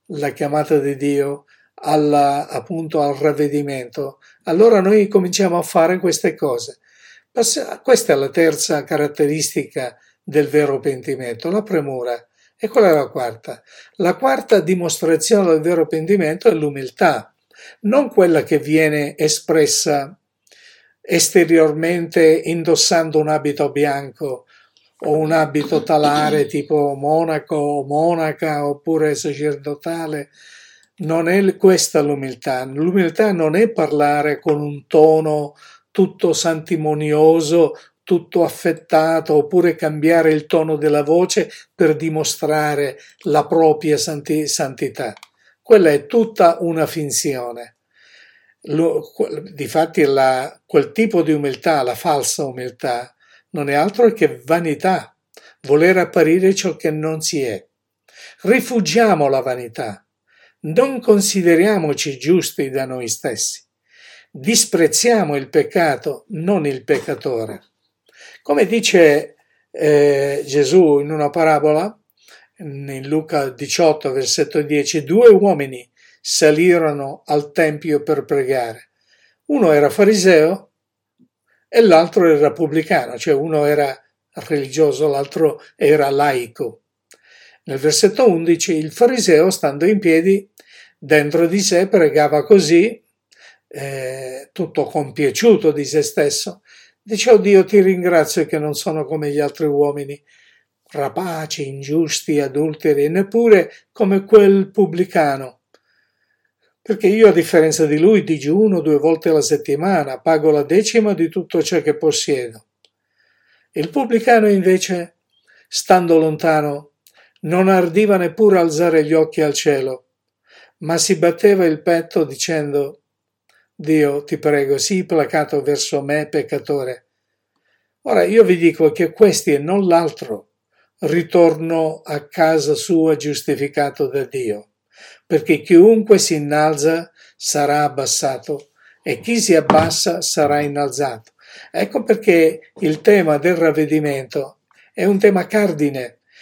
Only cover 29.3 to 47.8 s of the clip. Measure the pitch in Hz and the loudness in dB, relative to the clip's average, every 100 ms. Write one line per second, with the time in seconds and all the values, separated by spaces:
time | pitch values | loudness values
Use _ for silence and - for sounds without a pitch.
29.3 | 139 151 139 147 143 170 165 160 151 139 | -6 -6 -6 -10 -10 -10 -8 -8 -10 -12
30.3 | _ - - _ _ _ _ 156 165 165 | _ -20 -20 _ _ _ _ -4 -2 0
31.3 | 196 196 - 190 180 - 165 147 139 135 | 2 0 2 2 2 0 -2 -2 -4 -8
32.3 | 120 143 127 131 139 170 190 170 160 214 | -8 -6 -6 -6 -4 -2 0 0 0 0
33.3 | 180 156 170 226 226 151 147 147 147 151 | 0 0 2 0 0 -2 0 0 0 -2
34.3 | 143 160 147 147 143 - 156 156 156 156 | -2 -2 -4 -4 -10 0 6 6 4 0
35.3 | 151 143 - - _ _ - 190 - 170 | -4 -6 -12 -20 _ _ -2 -2 0 -2
36.3 | 156 170 160 156 165 151 151 151 151 160 | 0 -2 -4 -4 -4 -2 -4 -2 4 4
37.3 | 165 147 170 156 - _ _ - 175 - | 4 2 2 2 -2 _ _ -4 -4 -2
38.3 | 175 165 - 170 165 - 165 160 165 160 | -2 -2 -2 -4 -4 0 0 2 -2 0
39.3 | 151 147 180 175 165 160 151 156 170 160 | 0 2 2 2 0 -4 -2 2 2 2
40.3 | 156 151 165 156 151 151 147 143 170 185 | 0 0 -2 0 -2 0 0 2 0 2
41.3 | - 160 - _ - 165 151 160 156 151 | -2 -4 -10 _ 0 0 0 -4 -4 -6
42.3 | - 151 151 151 143 139 - - _ - | -6 -4 -2 -2 -4 -6 -8 -20 _ -2
43.3 | 143 - 165 160 151 156 147 - 147 147 | 0 2 2 2 2 0 -2 -2 -8 -4
44.3 | 156 147 - 139 123 135 - 120 101 - | -4 -4 -4 -6 -6 -8 -8 -10 -12 -20
45.3 | _ _ _ - 214 165 143 147 233 226 | _ _ _ 4 4 6 2 0 0 0
46.3 | - 175 170 170 160 147 165 143 120 151 | 2 2 2 -4 -2 -4 -4 -6 -4 -4
47.3 | 131 120 120 120 _ | -6 -10 -14 -18 _